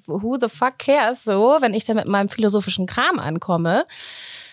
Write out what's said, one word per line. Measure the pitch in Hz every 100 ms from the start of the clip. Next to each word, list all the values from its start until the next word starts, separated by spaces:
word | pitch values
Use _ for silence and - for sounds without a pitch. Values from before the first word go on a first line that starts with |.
| -
who | 196 220 262
the | 233
fuck | - 254 -
cares | - 285 226 254
so, | 220 196 233 302
wenn | 247
ich | 208
da | -
mit | 220 -
meinem | 202 202
philosophischen | - 214 208 190 - 180
Kram | - 302 330
ankomme? | 151 165 - 170 165 214 349 - - - - - -